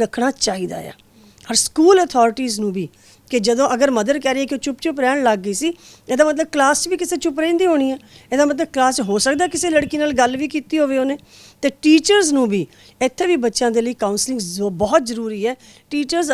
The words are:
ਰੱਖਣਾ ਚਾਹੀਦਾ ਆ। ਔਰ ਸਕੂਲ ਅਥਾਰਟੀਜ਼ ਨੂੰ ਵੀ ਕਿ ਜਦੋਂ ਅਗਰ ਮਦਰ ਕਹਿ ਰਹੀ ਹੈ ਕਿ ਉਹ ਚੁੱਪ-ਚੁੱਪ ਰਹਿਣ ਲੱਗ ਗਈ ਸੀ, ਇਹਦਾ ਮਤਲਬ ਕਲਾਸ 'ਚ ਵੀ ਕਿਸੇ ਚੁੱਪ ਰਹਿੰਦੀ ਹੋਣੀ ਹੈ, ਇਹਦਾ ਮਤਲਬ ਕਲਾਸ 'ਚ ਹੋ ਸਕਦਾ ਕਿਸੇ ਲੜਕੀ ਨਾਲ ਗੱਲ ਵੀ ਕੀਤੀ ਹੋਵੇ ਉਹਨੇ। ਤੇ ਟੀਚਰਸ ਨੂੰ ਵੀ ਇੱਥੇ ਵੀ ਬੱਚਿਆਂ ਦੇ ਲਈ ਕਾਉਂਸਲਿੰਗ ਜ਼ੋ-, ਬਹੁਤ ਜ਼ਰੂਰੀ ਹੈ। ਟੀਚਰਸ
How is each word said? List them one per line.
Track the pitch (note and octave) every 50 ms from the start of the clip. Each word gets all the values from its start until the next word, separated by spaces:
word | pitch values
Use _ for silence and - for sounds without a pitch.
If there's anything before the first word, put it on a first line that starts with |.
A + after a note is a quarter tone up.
ਰੱਖਣਾ | A3+ - - - A#3+ A#3+
ਚਾਹੀਦਾ | - - - G#3+ F#3 F#3+ F#3 F3 -
ਆ। | - - - - _ _ _ _ _ - - _ _ - -
ਔਰ | A3+
ਸਕੂਲ | - - - - - D#4 F4+ G4+ F#4 F4
ਅਥਾਰਟੀਜ਼ | - - B3 A#3 A#3 A3 - C4 B3 G#3+ G3+
ਨੂੰ | G#3+ G3+
ਵੀ | F3+ G3 F3 - _ _ _ - - _ _ -
ਕਿ | C4 B3
ਜਦੋਂ | G3 A#3 A#3 A#3+ C#4 C#4 B3+
ਅਗਰ | A#3 C#4 C#4
ਮਦਰ | B3+ A3+ G#3 A#3 C#4+ D4+
ਕਹਿ | C4+ C4+ B3+
ਰਹੀ | C4+
ਹੈ | C#4
ਕਿ | - D4
ਉਹ | C4
ਚੁੱਪ-ਚੁੱਪ | - C#4+ B3+ - - E4 C#4+ C#4+
ਰਹਿਣ | C4 B3 C4+ C#4+
ਲੱਗ | C4+ A#3 G#3+ G3
ਗਈ | F#3 G3+ G3
ਸੀ, | F#3+ D4 E4+ E4+ - - - - - _ -
ਇਹਦਾ | B3+ B3+ D4+
ਮਤਲਬ | D4+ D4+ D4 D#4+
ਕਲਾਸ | - - D4 C#4 C4+ D4 -
'ਚ | - E4+
ਵੀ | F#4
ਕਿਸੇ | F#4 F4+ - F4+
ਚੁੱਪ | C#4+ - E4+ C4+ D4
ਰਹਿੰਦੀ | D#4 E4 E4+ E4+ F#4
ਹੋਣੀ | F4+ E4 C#4+ C4+ C4+
ਹੈ, | C4 C4+ - - - - - -
ਇਹਦਾ | B3 C4+ D4
ਮਤਲਬ | C#4+ D4 C4+ E4 -
ਕਲਾਸ | - C4+ B3+ C4 B3+
'ਚ | C#4
ਹੋ | A#3 F#3+ G3+ G#3
ਸਕਦਾ | - F3 - C#4+ F4+
ਕਿਸੇ | F4+ - D#4 - F4
ਲੜਕੀ | D#4 D4+ C#4+ - - D4
ਨਾਲ | D4+ D4+
ਗੱਲ | C#4+ A#3 B3 B3 B3+
ਵੀ | C4 D4+ C#4
ਕੀਤੀ | D#4 D4+ - - D#4 D#4
ਹੋਵੇ | D4 C4+ C4+ C4
ਉਹਨੇ। | C4 C4+ C#4 D4 - - - - - - - _
ਤੇ | - C#4 - _
ਟੀਚਰਸ | - D4+ D#4 D#4+ D#4 - G4+ G#4 F#4+ D#4
ਨੂੰ | C#4+ C4+ B3+ A3
ਵੀ | G3+ G3 D3+ - _ - - - - -
ਇੱਥੇ | B3+ B3+ - - F4+
ਵੀ | F4+ F4
ਬੱਚਿਆਂ | C#4 A#3+ A#3 - - B3+ A#3+
ਦੇ | A3 A#3
ਲਈ | A3+ A#3+ B3
ਕਾਉਂਸਲਿੰਗ | - A3 G3 G3+ G#3 - - C4 A#3+
ਜ਼ੋ-, | G3 E3+ E3+ F#3+ G3+ G3+
ਬਹੁਤ | F#3 E3 G#3 G#3 C#4 E4 C4
ਜ਼ਰੂਰੀ | A3+ A#3+ A3+ A3+ A3 G#3+ G3+ G3+
ਹੈ। | A#3 B3+ - - - - - _ -
ਟੀਚਰਸ | C#4+ D4 D4 C4+ E4 E4+ F4 D4